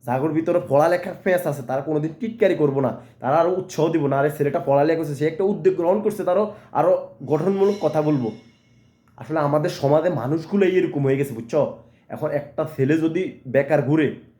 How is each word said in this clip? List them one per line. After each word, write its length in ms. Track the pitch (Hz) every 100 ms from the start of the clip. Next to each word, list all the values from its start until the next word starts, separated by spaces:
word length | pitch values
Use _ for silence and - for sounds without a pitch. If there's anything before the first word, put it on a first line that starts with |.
| 123
যাগর 260 | 131 156
ভিতরে 280 | 151 160 175 117
পড়ালেখার 460 | 135 160 175 190 175
ফেস 220 | - 180 170
আছে, 160 | 135
তারা 180 | 123 131
কোনোদিন 320 | 143 151 156 -
টিটকারি 340 | 226 - 190
করবো 260 | 170 147 135
না, 160 | 131 - - _
তারা 160 | 120 156
আরও 200 | 170 185
উৎসাহ 320 | 180 - 160
দিব 180 | 165 143
না, 120 | 135
"আরে 120 | 151
ছেলেটা 280 | 147 143 151
পড়ালেখা 400 | - 139 151 165
করছে, 160 | 156
সে 120 | 139 151
একটা 180 | 160
উদ্যোগ 300 | 196 185 156
গ্রহণ 260 | 175 170 202
করছে, 240 | 208 208
তারও 300 | 180 180 208 - -
আরও 360 | - 160 554 554 - 127
গঠনমূলক 480 | 147 180 196 196 202
কথা 220 | 156 156
বলবো।" 300 | 151 147 117 107 - _ _ _ _ _ _ -
আসলে 220 | - 160
আমাদের 320 | 143 147 151
সমাজে 380 | - 139 151 165
মানুষগুলো 580 | 151 120 165 - 202 190
এইরকম 380 | 180 170 147
হয়ে 120 | 135 135
গেছে, 180 | 143
বুঝছো? 440 | 113 113 156 127 - - _ _
এখন 220 | - 151
একটা 380 | 147 - - 151 -
ছেলে 220 | 135 160
যদি 420 | 160 165 175 - 131
বেকার 360 | 127 139 151
ঘুরে 320 | 127 156 135 - -